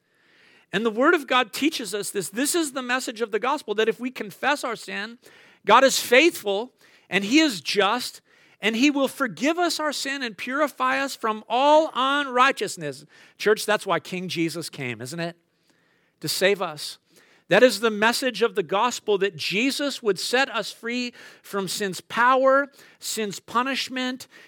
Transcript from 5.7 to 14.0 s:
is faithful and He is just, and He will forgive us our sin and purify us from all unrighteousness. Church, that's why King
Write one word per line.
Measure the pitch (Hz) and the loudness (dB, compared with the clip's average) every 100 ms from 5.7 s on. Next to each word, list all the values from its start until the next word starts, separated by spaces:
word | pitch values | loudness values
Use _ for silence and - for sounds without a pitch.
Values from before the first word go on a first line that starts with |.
| 226 | 8
is | 262 - | 8 4
faithful | - 247 330 - 202 196 247 _ _ _ _ | 4 6 6 2 -4 -4 -6 _ _ _ _
and | 190 | -4
He | 202 285 | 2 4
is | 320 190 | 4 0
just, | - 202 196 247 - - _ _ _ _ | -2 2 2 0 -4 -12 _ _ _ _
and | 202 226 | -4 2
He | 285 | 2
will | 285 269 | 4 0
forgive | - 254 156 285 339 | 0 -4 0 -2 0
us | 349 - | 0 -2
our | 302 | -4
sin | 262 269 277 | -4 -6 -6
and | 240 185 | -8 -8
purify | 247 269 294 - 254 269 | -6 -2 -2 0 -2 0
us | 277 - | -4 -4
from | 226 214 - | -4 -4 -2
all | 240 285 302 311 | 2 6 6 4
unrighteousness. | 233 269 285 277 247 262 - 190 - 151 135 151 - - _ | 0 0 0 0 4 4 2 -6 -6 -8 -10 -18 -20 -20 _
Church, | 208 208 - | 2 2 2
that's | 208 196 | 0 0
why | |
King | 165 | -2